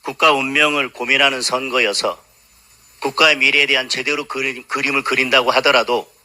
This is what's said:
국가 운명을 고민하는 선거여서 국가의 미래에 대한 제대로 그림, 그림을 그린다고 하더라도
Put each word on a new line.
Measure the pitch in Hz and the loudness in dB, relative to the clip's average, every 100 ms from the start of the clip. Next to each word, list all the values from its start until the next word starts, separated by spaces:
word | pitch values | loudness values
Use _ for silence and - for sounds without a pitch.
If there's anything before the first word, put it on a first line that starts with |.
국가 | - 131 160 | -12 0 2
운명을 | 139 135 139 151 147 131 | 2 0 0 0 0 -4
고민하는 | - 123 135 139 131 | -6 -2 2 2 0
선거여서 | 117 127 131 127 110 101 107 85 _ _ _ _ _ _ _ _ | -4 -4 -2 0 0 -2 -4 -6 _ _ _ _ _ _ _ _
국가의 | 139 - 160 147 | -8 2 2 4
미래에 | 135 143 143 | 2 2 2
대한 | 135 127 | 0 -2
제대로 | - 131 147 143 | -6 -4 -6 -6
그림, | 135 135 123 - | -6 -6 -8 -8
그림을 | 139 139 139 | -6 -2 -4
그린다고 | 131 131 127 135 123 | -2 -2 2 2 4
하더라도 | 127 135 127 113 120 - _ | 2 4 2 2 -2 -4 _